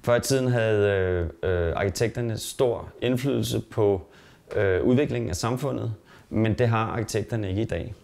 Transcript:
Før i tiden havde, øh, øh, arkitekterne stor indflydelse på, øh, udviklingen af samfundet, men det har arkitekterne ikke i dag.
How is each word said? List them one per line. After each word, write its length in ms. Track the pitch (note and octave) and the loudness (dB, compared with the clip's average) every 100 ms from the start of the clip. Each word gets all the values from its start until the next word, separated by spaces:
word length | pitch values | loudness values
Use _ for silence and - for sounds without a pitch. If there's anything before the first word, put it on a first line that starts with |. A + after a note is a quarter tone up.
Før 120 | - A#2+ | 2 2
i 40 | |
tiden 280 | - C3+ B2+ | 4 2 2
havde, 420 | A#2+ A2 G#2+ G2+ | 2 4 4 4
øh, 360 | G2 F#2 F2+ E2+ - | 4 2 0 -2 -4
øh, 300 | F#2 F2+ E2+ - | -2 0 0 0
arkitekterne 640 | G2 - A#2 G2 A#2+ G#2+ | -2 0 -2 -2 -4 -4
stor 500 | - - C3 G2+ - - | -8 0 0 0 -8 -6
indflydelse 600 | B2 B2+ C#3 A#2+ A2 A2+ - | -2 0 0 0 0 -4 -4
på, 320 | - G#2 G2 - - - - - - | 2 2 2 -2 -20 -20 -20 -8 -2
øh, 260 | G2 F2+ | 2 2
udviklingen 480 | - B2+ D3 A#2+ A2+ | 2 2 2 -2 -4
af 60 | E2 | -4
samfundet, 560 | A2+ B2+ C#3 B2 A2+ A2 - - - | -2 -2 -4 -4 -6 -8 -14 -20 -6
men 240 | G#2 A2 | 0 0
det 140 | G#2 A#2 | 2 2
har 180 | A2+ A2 | 2 0
arkitekterne 640 | F2 G#2+ G#2+ G2+ A2+ G2+ | -4 -4 -4 -4 -4 -2
ikke 140 | F#2+ | -2
i 20 | |
dag. 300 | A2 E2+ F#2+ G#2+ | -2 -4 -6 -12